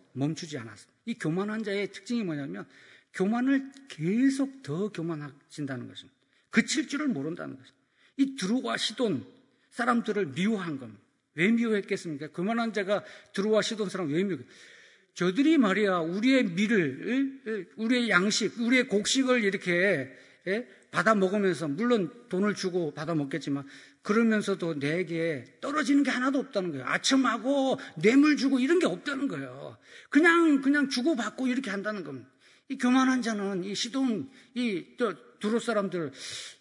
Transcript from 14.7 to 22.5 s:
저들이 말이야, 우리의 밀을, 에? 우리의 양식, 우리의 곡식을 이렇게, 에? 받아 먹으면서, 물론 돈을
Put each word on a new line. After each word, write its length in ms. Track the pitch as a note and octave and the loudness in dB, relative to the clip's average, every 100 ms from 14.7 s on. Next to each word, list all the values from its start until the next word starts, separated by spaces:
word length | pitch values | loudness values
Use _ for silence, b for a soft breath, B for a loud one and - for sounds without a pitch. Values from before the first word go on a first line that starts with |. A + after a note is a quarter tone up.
| B B B B | B B B B
저들이 440 | - F3 F#3+ C#4+ E4 | -2 -2 2 4 6
말이야, 420 | A3 F#3+ G#3 F#3 | 4 4 2 2
우리의 440 | E3 F#3 A#3+ C4+ | 0 0 4 4
밀을, 1000 | A3 E3+ G#3 A3+ D3+ C3 - B3+ C4+ - - | 2 0 2 4 2 -2 -2 0 -2 -4 -8
에? 180 | G#3+ F3 - | -8 -8 -8
우리의 340 | A3+ B3 A#3 | 0 2 4
양식, 500 | F#3 G3 - G#3 - | 2 2 0 -2 -2
우리의 280 | A#3 C4 B3 | 2 2 2
곡식을 560 | G3 G#3 C4 B3+ B3 | 0 0 0 2 2
이렇게, 720 | G3+ F#3+ F3+ F3 G3 E3 C3 B B B - | 2 -2 -2 0 2 0 -2 B B B -6
에? 200 | G3+ B3 B B | -6 -6 B B
받아 240 | D#3+ F3 A3 | 0 4 4
먹으면서, 520 | F#3+ G#3 G3 D#3+ D#3+ | 4 2 0 0 -2
물론 440 | C#3 A#3+ A#3+ F3 - - | -2 2 2 0 -6 -6
돈을 260 | F#3 G#3 | -2 0